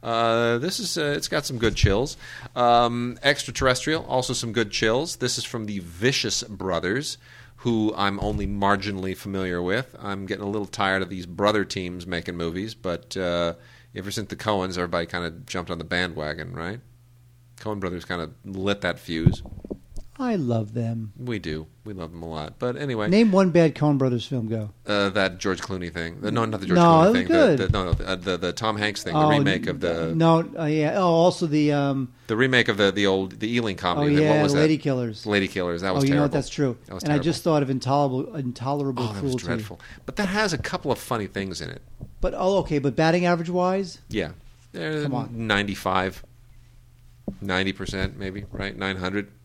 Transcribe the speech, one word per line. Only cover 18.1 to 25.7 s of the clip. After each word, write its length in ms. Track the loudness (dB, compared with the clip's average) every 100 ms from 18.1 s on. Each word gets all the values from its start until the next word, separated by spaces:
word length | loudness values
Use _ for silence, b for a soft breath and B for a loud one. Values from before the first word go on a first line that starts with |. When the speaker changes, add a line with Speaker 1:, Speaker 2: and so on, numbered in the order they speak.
| -6 -6 -10
Speaker 1:
lit 360 | -12 -4 -2 0
that 180 | -2 -4
fuse. 460 | -6 2 2 2 -8 -14 -14 -14 -12 -14 -14 -6
Speaker 2:
I 180 | -4 -2
love 380 | 0 -2 -2
them. 380 | -6 -4 -6 -8 -10
Speaker 1:
We 200 | -8 -6
do. 280 | -6 -8 -10 _
We 100 | -14
love 180 | -10 -10
them 100 | -10
a 60 | -10
lot. 300 | -8 -10 -6
But 180 | -6 -4
anyway. 320 | -4 -2 2
Speaker 2:
Name 240 | 4 6
one 180 | 6 4
bad 240 | 6 4
Coen 240 | 4 2 4
brothers 280 | 2 0 -2
film, 200 | -4 -2
go. 240 | -4 -6 -10 -2
Speaker 1:
Uh, 220 | 2 2
that 300 | 2 0 0
George 220 | -4 -4
Clooney 300 | -4